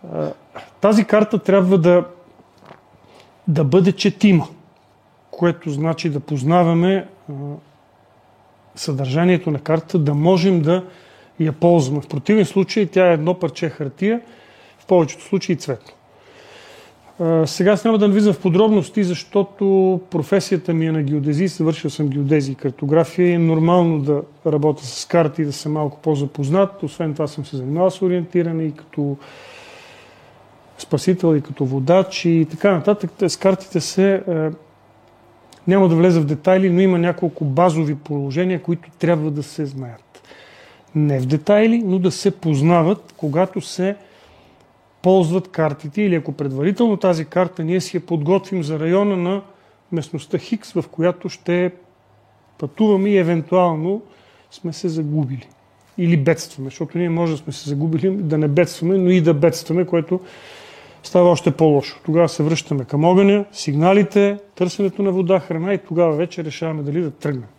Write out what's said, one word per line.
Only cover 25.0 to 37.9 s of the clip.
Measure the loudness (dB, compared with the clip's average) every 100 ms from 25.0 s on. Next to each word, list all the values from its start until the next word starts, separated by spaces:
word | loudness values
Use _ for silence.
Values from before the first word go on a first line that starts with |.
карти | -2 2 2 -2
и |
да | -6
съм | -6 -6
малко | -4 -4 -4
по-запознат. | -2 -2 -2 -4 -2 2 0 -2
Освен | -12 -6 -6
това | -4 -6
съм | -6
се | -10 -8
занимавал | -6 0 0
с | 0
ориентиране | -2 -2 -2 -2 -2 -4
и | -6
като | -8 -14 -6 -6 -6 -12 -20 -20 -20 -20 -20 -20 -20 -20 -20 -20 _ _ _ _ -20
спасител, | -6 -4 -2 0 2 0
и |
като | -2 -6
водач, | -4 -4 2 2 2 -4
и | 0 2 0
така | 0 0
нататък. | 2 0 -2 -4 -2
Те, | -4
с | 0
картите | 0 0 -2 -6
се, | -4 0 2 2 -2
е, | -4 -4 -6 _ _ _ _ _ _ _ _ _ -10 0
няма | 4 4
да |
влеза | 4 4 4
в | 0
детайли, | -2 2 2 4
но | 4
има | 4 2
няколко | 0 -2 -4 -4
базови | -4 2 2 2 -2